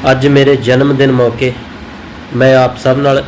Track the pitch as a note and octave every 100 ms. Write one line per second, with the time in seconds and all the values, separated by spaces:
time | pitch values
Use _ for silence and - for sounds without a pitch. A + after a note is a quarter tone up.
0 | C3 C3 C#3 C#3 C#3 C3 A2+ B2+ C#3+ C3+
1 | C3+ B2+ A#2+ A#2 B2+ A#2+ - - - -
2 | - - - B2 C3 C3 B2+ B2+ C3 C3+
3 | C#3 C3+